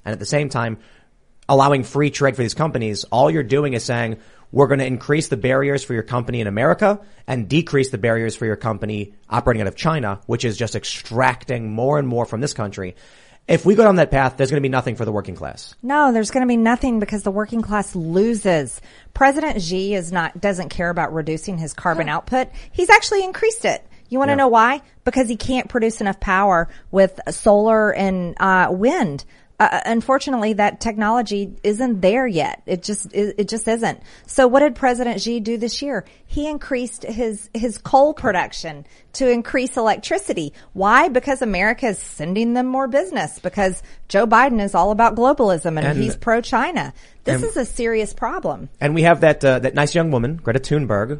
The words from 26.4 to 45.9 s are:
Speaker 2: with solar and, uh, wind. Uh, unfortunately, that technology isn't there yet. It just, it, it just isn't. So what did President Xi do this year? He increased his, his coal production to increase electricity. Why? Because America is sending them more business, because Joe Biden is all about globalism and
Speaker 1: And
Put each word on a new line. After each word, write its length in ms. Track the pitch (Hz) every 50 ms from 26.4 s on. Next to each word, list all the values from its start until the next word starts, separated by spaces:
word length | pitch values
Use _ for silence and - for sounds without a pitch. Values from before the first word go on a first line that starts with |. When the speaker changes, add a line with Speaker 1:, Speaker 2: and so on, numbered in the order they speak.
| 202 202 185 165 165 160 - - - -
Speaker 2:
with 280 | - 190 190 185 - - - -
solar 580 | 156 - - - 202 208 208 226 220 220 214 208
and, 460 | - - 196 196 190 185 175 175 - -
uh, 280 | - 190 190 185 180 -
wind. 560 | 180 185 202 247 330 370 269 170 143 143 - - - - _ _ _ -
Uh, 200 | 214 - - - - -
unfortunately, 680 | 226 233 226 - 262 269 - 294 269 240 208 214 220
that 260 | 196 208 208 - -
technology 720 | - 226 214 208 214 208 226 247 240 - 208 202 202 190 202 - -
isn't 360 | 208 208 202 262 254 233 190
there 260 | 180 185 208 254 262
yet. 360 | 247 190 160 143 - - - _
It 160 | - 185 180
just, 260 | - - 208 202 - - -
it, 220 | - 202 208 - -
it 100 | 208 190
just 180 | 220 226 - -
isn't. 320 | 226 233 226 190 151 - - - - - -
So 220 | - - - 262 247
what 140 | 233 277
did 120 | 285 302 240
President 460 | - - 254 247 233 254 240 233 196
Xi 220 | 196 226 233 240
do 160 | 208 226 233 233
this 240 | 226 233 - -
year? 240 | 285 285 269 202 - - - _ -
He 220 | - - 294 294 302
increased 560 | 302 294 - - 277 247 247 233 - - -
his, 460 | - 226 214 247 226 214 202 - - -
his 240 | 233 214 254 214 -
coal 360 | - - - 262 277 302 302
production 720 | - - 254 196 175 151 - - - - 165 147 143 151 - - - _ _ -
to 160 | - 269 254
increase 460 | 240 240 220 - - 269 254 262 -
electricity. 800 | 269 226 220 202 - - - 320 330 - - - 180 156 143 - - - -
Why? 380 | - 190 185 202 226 262 311 349
Because 320 | 247 254 - 277 269 262
America 460 | 254 226 196 180 190 214 240 - - 233
is 120 | 190 -
sending 540 | - - - - 151 165 185 208 233 233 240
them 140 | 247 254 254
more 200 | 254 262 269 254
business, 520 | 233 277 359 381 339 233 170 247 - -
because 440 | - - - - 202 190 185 - - - - - - -
Joe 180 | - 196 226
Biden 360 | 220 214 220 254 277 240 214 202
is 100 | 196 -
all 160 | 180 170 202
about 260 | 214 202 233 233 220 226
globalism 600 | 226 180 202 - 247 202 185 160 - 170 160 156
and 20 |
Speaker 1:
And 200 | 156 139